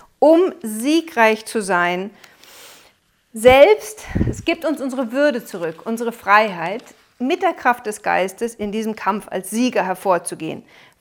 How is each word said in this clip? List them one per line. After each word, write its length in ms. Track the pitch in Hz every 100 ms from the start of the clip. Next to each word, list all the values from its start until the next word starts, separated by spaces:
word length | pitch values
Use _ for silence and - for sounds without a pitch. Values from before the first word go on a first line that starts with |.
| - -
um 340 | 294 330 370 -
siegreich 840 | 220 214 262 330 320 233 220 220 -
zu 160 | 226
sein. 480 | 190 175 175 180 202 - - _ - - - - _ _ _ _ _
Selbst, 720 | 220 247 269 349 427 - - - - -
es 160 | -
gibt 220 | - 339 320
uns 160 | 247
unsere 300 | 262 254 233
Würde 340 | 262 294 240 -
zurück, 360 | 185 165 165 -
unsere 260 | 226 233
Freiheit, 720 | 226 196 208 220 175 165 233 - - _ -
mit 240 | 254 359
der 100 | 370
Kraft 340 | 330 254 240 214
des 160 | 208
Geistes 520 | 180 175 190 - 226
in 180 | - 208
diesem 240 | 220 220 214
Kampf 320 | 190 202 -
als 200 | 185 185
Sieger 340 | 220 247 208
hervorzugehen. 800 | 180 185 196 175 175 165 160 131 - - _ _